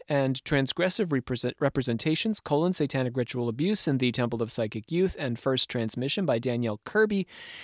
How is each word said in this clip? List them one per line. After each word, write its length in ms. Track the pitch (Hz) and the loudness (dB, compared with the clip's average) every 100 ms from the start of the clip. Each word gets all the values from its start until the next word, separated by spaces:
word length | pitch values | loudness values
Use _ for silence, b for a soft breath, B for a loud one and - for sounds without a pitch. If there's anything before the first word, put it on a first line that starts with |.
| - | -2
and 340 | 147 135 131 - | 0 2 -2 0
Transgressive 680 | 143 135 - 180 - 185 | 2 2 0 0 0 0
Represent-, 460 | 139 - 123 123 - | 0 0 -2 -4 0
Representations, 800 | 139 143 123 117 156 160 220 208 | 0 2 0 0 0 0 0 -4
colon, 320 | - 147 170 | 0 2 2
Satanic 460 | 185 143 135 127 127 | 0 0 0 -2 -2
Ritual 320 | 120 127 120 | -2 -2 -2
Abuse 400 | 113 170 214 - | 0 0 2 4
in 80 | 135 | 4
the 160 | 127 | 2
Temple 280 | 117 120 117 | 2 0 0
of 120 | 113 | -2
Psychic 360 | - 110 110 - | -2 -2 -4 -4
Youth 280 | 165 185 180 | 0 0 0
and 180 | 139 117 | -4 -2
First 300 | 135 131 - | 0 0 0
Transmission 580 | 123 113 - 135 - 175 | -2 -2 -2 -2 0 0
by 140 | 117 | 0
Danielle 400 | 127 120 120 107 - | 0 0 -2 -4 -2
Kirby 420 | 208 214 202 180 B B B | 2 4 2 -2 B B B